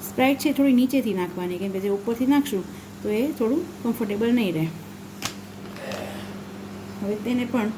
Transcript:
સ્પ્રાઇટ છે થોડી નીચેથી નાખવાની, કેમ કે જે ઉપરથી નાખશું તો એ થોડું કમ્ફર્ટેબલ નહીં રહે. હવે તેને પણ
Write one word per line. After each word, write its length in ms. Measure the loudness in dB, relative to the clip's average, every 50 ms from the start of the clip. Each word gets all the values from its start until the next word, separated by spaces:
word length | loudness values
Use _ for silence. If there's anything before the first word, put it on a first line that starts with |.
| -10 -6
સ્પ્રાઇટ 300 | 0 4 4 4 4 4
છે 140 | 2 0 4
થોડી 200 | 6 6 6 8
નીચેથી 400 | 6 6 6 4 2 2 2 0
નાખવાની, 440 | 0 -2 -2 -2 -4 -4 -4 -2
કેમ 140 | -2 -4 -2
કે 80 | -2 -2
જે 100 | 0 0
ઉપરથી 360 | 0 0 0 -2 0 2 4
નાખશું 380 | 4 6 4 4 2 0 -2 -2 -4 -10 -12 -14 -14 -14 -6 -4
તો 60 | -2
એ 120 | 0 2 2 0
થોડું 300 | 2 0 2 2 2 2 0 -2 -8 -4 -2
કમ્ફર્ટેબલ 480 | -2 0 0 -2 -2 0 0 4 4 4
નહીં 200 | 4 4 2 2
રહે. 140 | 2 0 0 -2 -8 -12 -12 -14 -14 -14 -14 -12 -8 -8 -8 -8 -8 -14 -14 -14 -14 -12 -12 -12 -10 -8 -8 -8 -8 -8 -8 -8 -10 -10 -10 -10 -12 -12 -12 -12 -12 -12 -12 -12 -12 -10 -10 -8
હવે 180 | -6 -2 -2 -2
તેને 300 | -2 0 0 0 0 0
પણ 240 | 2 2 2 2 0 -2